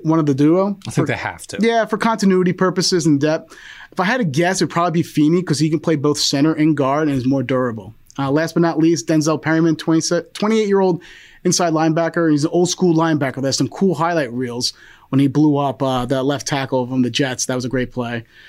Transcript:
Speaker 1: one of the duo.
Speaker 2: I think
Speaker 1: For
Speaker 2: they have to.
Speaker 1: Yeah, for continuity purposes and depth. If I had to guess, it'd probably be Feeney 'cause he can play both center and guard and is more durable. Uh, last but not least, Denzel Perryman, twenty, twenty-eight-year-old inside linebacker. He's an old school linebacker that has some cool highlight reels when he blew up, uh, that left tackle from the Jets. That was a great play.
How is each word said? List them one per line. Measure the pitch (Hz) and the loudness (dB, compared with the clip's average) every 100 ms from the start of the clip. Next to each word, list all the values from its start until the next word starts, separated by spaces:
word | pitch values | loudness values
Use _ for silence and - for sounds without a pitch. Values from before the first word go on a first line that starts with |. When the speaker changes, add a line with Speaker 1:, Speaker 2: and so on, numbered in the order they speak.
Speaker 1:
one | 156 160 | 0 2
of | 151 | 2
the | |
duo. | 135 147 180 196 196 110 | 2 4 4 0 -4 -6
Speaker 2:
I | |
think | |
Speaker 1:
For | 143 131 | -4 -2
Speaker 2:
they | 110 | -4
have | 107 85 - | -6 -10 -12
to. | 202 | -2
Speaker 1:
Yeah, | 226 226 214 | 0 2 0
for | 214 | -2
continuity | 233 226 196 185 185 | -2 2 2 2 2
purposes | - 185 180 170 180 156 | 2 0 0 0 0 2
and | 143 | 2
depth. | 151 160 - - - - - | 2 -2 -6 -20 -20 -20 -12
If | - | -4
I | |
had | 185 262 | -2 0
to | |
guess, | 185 131 175 190 | 0 0 0 0
it'd | 165 | -2
probably | 170 175 170 | 0 0 0
be | |
Feeney | - - 151 175 | -2 2 2 2
'cause | 180 135 | 0 0
he | 156 | 0
can | 156 | 0
play | - 156 | 0 0
both | 147 143 | 0 0
center | - 139 156 | -2 2 0
and | 151 156 147 | 2 2 2
guard | 131 143 156 | 0 0 0
and | 139 | 0
is | 127 | 0
more | 135 | 0
durable. | 123 131 127 110 95 - _ - | 0 -2 -2 -6 -12 -20 _ -6
Uh, | 135 | -2
last | 147 160 | 0 0
but | 175 | 0
not | 170 156 | 0 2
least, | 165 165 - | 2 2 0
Denzel | 156 151 151 | 0 2 -2
Perryman, | 156 160 165 | 0 2 2
twenty, | 156 - 160 - 175 - | 0 0 0 0 -4 -4
twenty-eight-year-old | - 214 220 208 196 190 170 - - - - | -4 0 0 2 2 2 0 -6 -20 -20 -6
inside | 180 170 175 | -2 0 0
linebacker. | 156 160 160 165 170 165 | 2 2 2 0 0 2
He's | 147 | 2
an | 156 | 2
old | 175 175 | 0 0
school | - 180 | 0 2
linebacker | 160 165 151 135 127 | 2 2 0 -2 -4
that | 135 | -4
has | 123 | -2
some | 135 | -4
cool | - 196 151 | 0 0 0
highlight | 165 170 127 | 0 -2 -2
reels | 120 123 120 - - - - _ | -4 -6 -4 -6 -8 -20 -20 _
when | 135 | 2
he | 139 | 2
blew | 143 151 143 | 4 2 2
up, | 139 123 | -2 -2
uh, | 135 127 | -2 -2
that | 123 135 | -2 -2
left | 135 143 - | -2 -4 -4
tackle | 143 135 131 | -4 -2 -2
from | 123 131 | -2 0
the | 123 | -2
Jets. | 120 139 123 - | 0 -4 -2 -4
That | |
was | 127 | -4
a | 120 | -4
great | 131 123 | -4 -4
play. | - 120 117 - - | -6 -8 -8 -10 -20